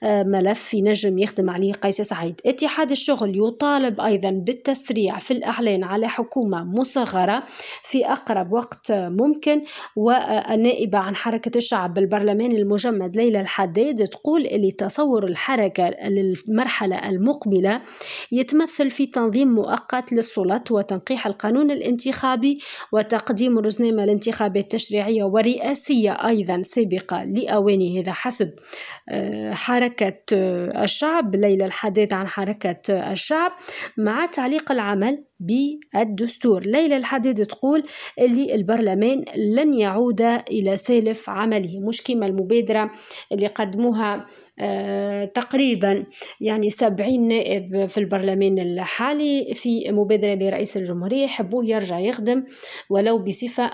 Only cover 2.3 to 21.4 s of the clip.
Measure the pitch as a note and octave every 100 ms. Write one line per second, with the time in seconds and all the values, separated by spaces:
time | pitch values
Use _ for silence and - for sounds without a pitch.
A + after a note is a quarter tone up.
2.3 | F3 B3 C4+ D4+ - C#4+ C#4 - C4 G3+
3.3 | F#3+ A3 A3+ D4 C#4 B3+ G3 A3 G3+ F#3+
4.3 | F#3+ F3+ B3+ - C4 - A3 F#3+ - -
5.3 | B3 - A#3 A#3 F#3+ F3+ G#3 A3+ - A#3
6.3 | C4+ G#3+ F3 F3 G#3+ C4 C4+ A3+ F#3 F#3
7.3 | A#3+ - - - - - C4 - - -
8.3 | G3+ F3 A3+ A#3+ - - G3+ F3 F#3 C#4+
9.3 | D4+ D4+ D4+ D4+ - - A3 A3+ B3+ -
10.3 | A3 - A3 A#3 - A3 G3+ F#3+ F#3+ A#3
11.3 | A3+ A#3 A#3+ A#3 G#3+ F3+ F3 G3 G#3 G3+
12.3 | G#3 A#3+ A3 G3+ G#3 A#3+ G#3 F#3 G3+ A#3+
13.3 | G3+ F#3+ - F#3 F3 - A3+ G3 - D4
14.3 | D#4+ C4 G#3 F#3+ G3 G3 - D4 A3+ F#3+
15.3 | F3 - C4 G3 F#3+ F3+ - G#3 G3 F#3+
16.3 | F3+ A3 A3 B3+ - G3+ F3+ G3+ F#3 A3+
17.3 | C#4+ G#3 F#3+ F#3+ A3+ - - - - -
18.3 | A#3+ B3+ D4+ D#4+ - C#4 - C4 B3 A3+
19.3 | A#3 C4+ A3+ - A#3 - B3+ B3 A3+ A3+
20.3 | G#3 F#3 A3+ A#3 G#3+ G3+ F#3 - A#3+ G#3
21.3 | G3